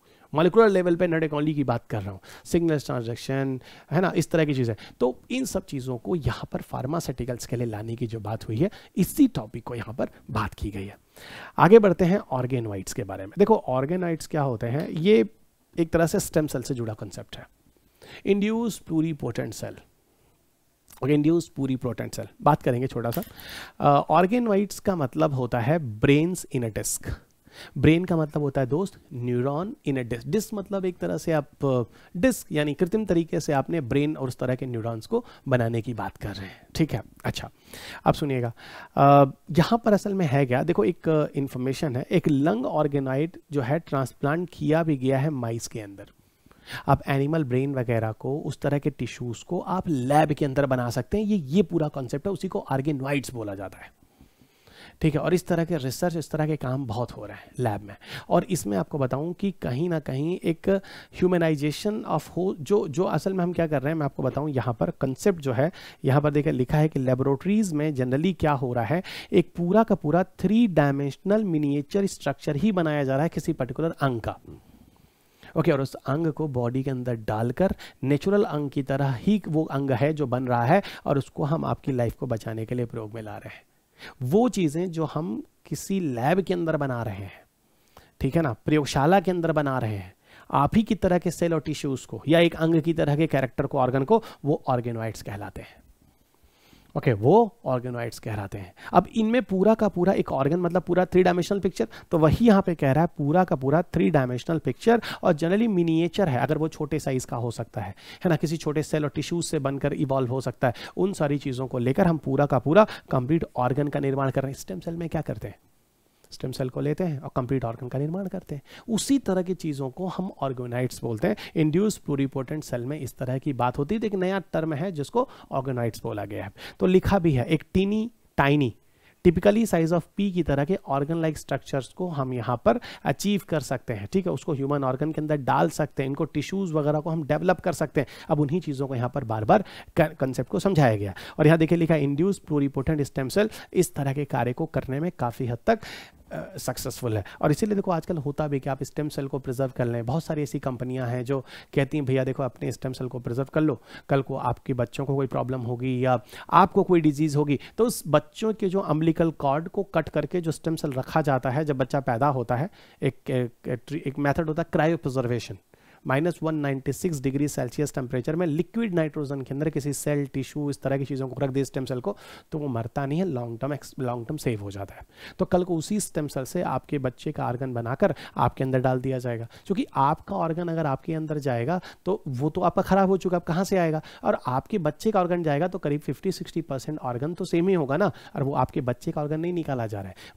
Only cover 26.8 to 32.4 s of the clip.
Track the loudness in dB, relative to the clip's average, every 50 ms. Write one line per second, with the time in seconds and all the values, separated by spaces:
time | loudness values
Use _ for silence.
26.8 | -6 -6 -6 -6 -6 -8 -8 -10 -10 _ _ _ _ -20 -20 -20 -20 -12 -2 4
27.8 | 6 6 6 6 4 2 0 0 0 0 -2 -2 -2 0 0 0 0 0 0 0
28.8 | 0 -2 -6 -12 -18 -12 -8 -6 -2 0 0 0 0 0 -2 -2 -4 -6 -8 -6
29.8 | -4 -2 -2 -2 -2 -4 -6 -8 -4 -2 -2 -2 -2 -2 -6 -8 -6 -4 -4 -4
30.8 | -2 -4 -4 -4 -4 -4 -4 -2 -2 0 0 0 0 -4 -4 -2 0 2 2 2
31.8 | 0 -2 -6 -16 -20 -12 -2 2 2 2 2 0